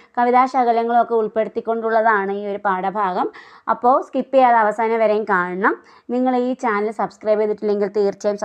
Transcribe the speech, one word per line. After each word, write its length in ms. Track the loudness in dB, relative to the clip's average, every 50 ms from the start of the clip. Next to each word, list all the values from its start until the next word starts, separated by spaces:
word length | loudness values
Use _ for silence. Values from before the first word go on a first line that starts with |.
| -20 _ _
കവിതാശകലങ്ങളും 840 | -2 0 2 4 4 2 2 0 0 0 2 0 0 0 0 2 0
ഒക്കെ 140 | 2 2 0 -2
ഉൾപ്പെടുത്തിക്കൊണ്ടുള്ളതാണ് 1120 | -2 -2 -2 -4 -4 -4 -6 -6 -4 -4 -4 -4 -2 0 0 2 2 2 2 2 0 -2
ഈ 140 | -4 -6 -6 -6
ഒരു 100 | -6 -4 -4
പാഠഭാഗം. 640 | -2 -2 -2 -2 -4 -2 -2 -2 -2 -2 -2 -4 -6 -8 -12 -20 -20 -20 -8 _ -4 -2
അപ്പോൾ 280 | 0 2 2 2 2 0
സ്കിപ്പ് 280 | -2 -4 -6 -2 0 2
ചെയ്യാതെ 220 | 4 6 6 6
അവസാനം 420 | 4 4 2 0 0 -2 0 0 2 2
വരെയും 220 | 2 2 0 0 0 0
കാണണം. 420 | 0 0 -2 -2 -2 0 0 0 -2 -6 _ -20 -20 _ -6
നിങ്ങൾ 260 | -2 -2 0 0 0 0 0
ഈ 60 | -2 -4
ചാനൽ 380 | -4 -4 -4 -2 -2 -2 -4 -4 -4
സബ്സ്ക്രൈബ് 400 | -6 -6 -8 _ -2 0 0 2
ചെയ്തിട്ടില്ലെങ്കിൽ 500 | 0 0 -2 -2 -2 -2 -2 -2 -2 -2 0
തീർച്ചയായും 420 | 0 0 0 -2 -2 -4 -4 -4 -4 -6